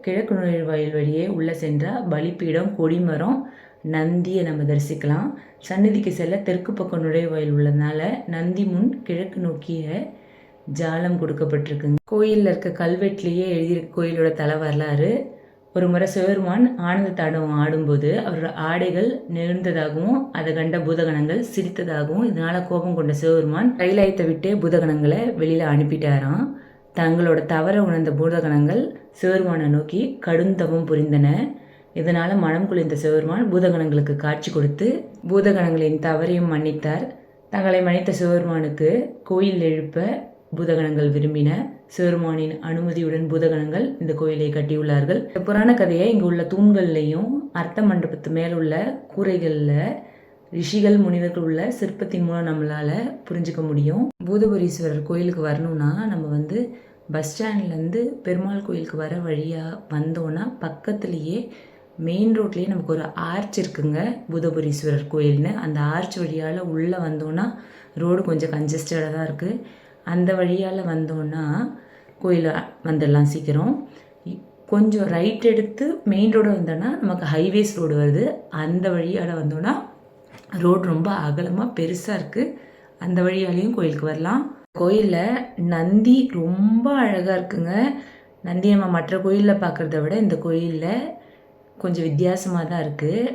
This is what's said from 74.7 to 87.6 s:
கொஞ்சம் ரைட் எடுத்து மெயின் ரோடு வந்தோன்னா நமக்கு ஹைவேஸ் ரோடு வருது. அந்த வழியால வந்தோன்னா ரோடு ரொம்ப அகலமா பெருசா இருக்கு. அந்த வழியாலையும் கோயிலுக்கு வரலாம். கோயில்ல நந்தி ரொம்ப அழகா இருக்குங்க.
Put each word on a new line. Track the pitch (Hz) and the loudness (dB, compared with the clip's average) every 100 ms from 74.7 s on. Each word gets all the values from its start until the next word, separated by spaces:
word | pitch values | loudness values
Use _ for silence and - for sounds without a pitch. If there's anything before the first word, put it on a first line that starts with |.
கொஞ்சம் | 208 214 208 190 | 2 4 4 0
ரைட் | 170 196 214 233 | 2 0 4 4
எடுத்து | 220 208 - 285 320 208 | 4 0 -2 -4 0 0
மெயின் | 196 220 220 | 4 6 6
ரோடு | 208 | 4
வந்தோன்னா | 190 165 160 220 302 | 2 0 -2 -2 -2
நமக்கு | 196 180 160 | -2 -2 0
ஹைவேஸ் | 156 185 208 208 180 | 2 4 2 2 0
ரோடு | 160 147 | 0 2
வருது. | 147 151 262 - - 160 | 4 4 0 -2 -10 -6
அந்த | 156 180 185 175 | -2 0 0 0
வழியால | 165 190 170 165 | 0 -2 -4 -2
வந்தோன்னா | 147 156 196 302 - - - - - - - 185 | -4 -2 -2 -4 -6 -20 -20 -20 -20 -20 -12 -2
ரோடு | 175 185 180 | 2 2 2
ரொம்ப | 160 170 190 151 | 0 0 -2 -2
அகலமா | 147 175 180 240 - | -2 -2 -2 -2 -2
பெருசா | 165 180 - 196 | -4 -4 -6 -6
இருக்கு. | 143 220 302 - - - - - 175 | -4 -4 -4 -6 -20 -20 -20 -10 -2
அந்த | 180 | 2
வழியாலையும் | 185 190 185 175 214 226 | 2 2 0 0 0 0
கோயிலுக்கு | 165 147 151 | 0 0 -4
வரலாம். | 156 165 254 294 - - - | -2 0 0 -2 -10 -18 0
கோயில்ல | 175 214 202 170 202 247 247 - 175 | 2 4 4 2 0 -2 -4 -4 -2
நந்தி | 165 170 202 226 262 254 175 | 0 4 6 8 6 4 0
ரொம்ப | 165 185 208 226 254 277 226 | -2 2 4 4 4 2 2
அழகா | 190 180 185 | 2 0 0
இருக்குங்க. | 180 185 | -2 -4